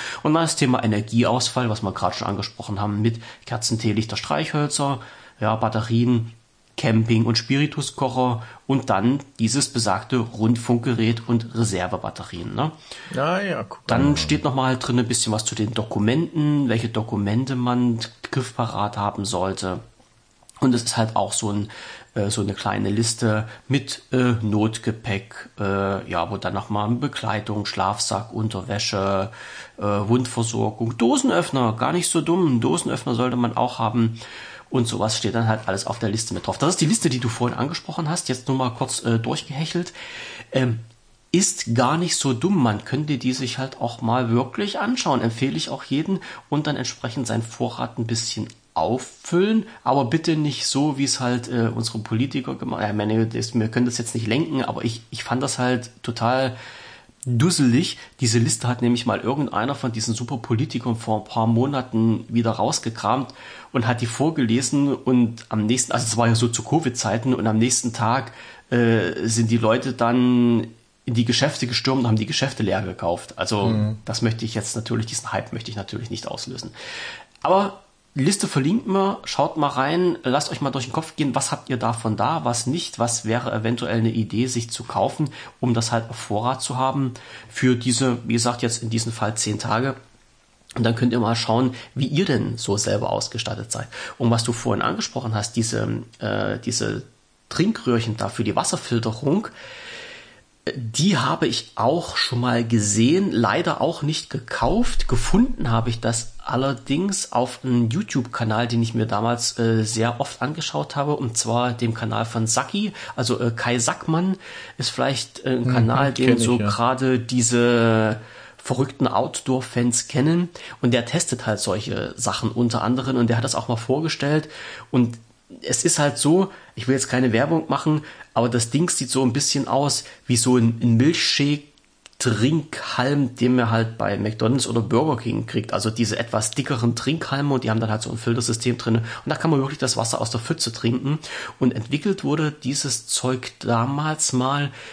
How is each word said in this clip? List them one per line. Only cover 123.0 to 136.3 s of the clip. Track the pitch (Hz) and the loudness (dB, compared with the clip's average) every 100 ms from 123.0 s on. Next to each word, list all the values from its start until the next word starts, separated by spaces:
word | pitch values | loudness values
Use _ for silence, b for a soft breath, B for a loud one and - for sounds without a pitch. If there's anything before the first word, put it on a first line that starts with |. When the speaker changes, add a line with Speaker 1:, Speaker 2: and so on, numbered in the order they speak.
| 131 127 | 0 2
Speaker 1:
und | 120 | 4
der | 113 | 2
hat | |
das | 135 - | 2 -2
auch | - | -2
mal | 117 | -4
vorgestellt, | 113 135 160 - 143 151 151 B B B B | 0 0 0 -2 2 0 0 B B B B
und | 127 120 - - _ _ - | 2 2 0 -14 _ _ -12
es | - - 170 | -4 0 2
ist | - | 4
halt | 143 - | 2 2
so, | 143 175 190 B B - | 4 4 4 B B -8
ich | 110 | 0
will | 131 | 0
jetzt | - | 2
keine | 123 127 | 2 4
Werbung | 113 147 165 - | 4 4 2 0
machen, | 147 160 151 151 B B | -2 2 0 -2 B B
aber | - 120 | 0 2
das | 120 113 | 2 0
Ding | 143 175 | 2 0
sieht | - 127 | 0 -2
so | 131 | 2
ein | 131 | 2
bisschen | 127 143 143 131 | 2 0 0 0
aus | 131 143 - B B - | 2 2 0 B B 0
wie | 117 | 2
so | 127 123 | 4 6
ein, | 113 113 | 4 4
ein | 120 113 | 4 6
Milchshake-Trinkhalm, | 139 170 - - 143 147 - _ _ _ - _ 127 107 123 160 - - - - 127 143 127 - | 6 4 0 2 2 0 -4 _ _ _ -20 _ 0 2 4 2 0 -8 -6 -2 2 2 2 2
den | 120 127 | 2 4
man | 117 | 4
halt | 113 113 - | 2 2 0
bei | 104 101 | -2 0
McDonald's | 104 107 110 135 - | -2 0 2 2 2
oder | 117 | 0
Burger | 107 113 156 120 | 2 2 2 0
King | 117 107 117 | 0 -2 -2
kriegt. | 117 - | -4 -2
Also | 95 110 | -2 -2
diese | 113 113 - | 0 0 0
etwas | 117 | -2